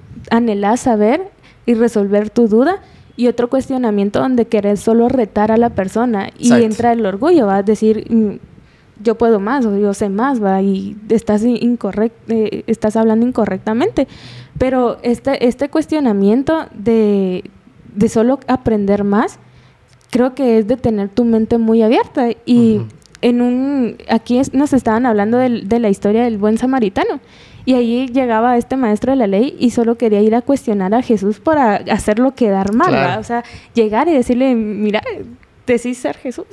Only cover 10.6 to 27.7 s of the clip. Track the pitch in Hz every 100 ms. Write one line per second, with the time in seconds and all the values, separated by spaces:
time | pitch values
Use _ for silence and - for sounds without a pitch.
10.6 | 196 190 196 214 - 226 - 208 233 233
11.6 | 240 240 202 185 226 - - 226 214 -
12.6 | - 220 214 220 226 220 240 254 202 190
13.6 | 220 226 381 - 269 - - - - -
14.6 | 254 254 240 - 240 233 269 277 247 240
15.6 | 285 320 285 311 262 202 196 240 277 320
16.6 | - 208 202 226 214 202 190 180 - -
17.6 | _ - - 202 226 233 233 269 - 254
18.6 | 240 214 196 202 202 202 370 - - -
19.6 | - _ _ _ _ 240 254 262 254 226
20.6 | 208 254 240 214 202 - 233 220 220 233
21.6 | 226 226 220 311 480 294 240 220 - 240
22.6 | 226 208 110 - - - 240 240 247 247
23.6 | 277 277 233 - - 226 - 247 269 262
24.6 | 294 262 233 220 254 208 208 247 254 233
25.6 | 196 233 220 196 202 220 240 214 214 226
26.6 | 254 262 208 254 453 311 - - - -
27.6 | -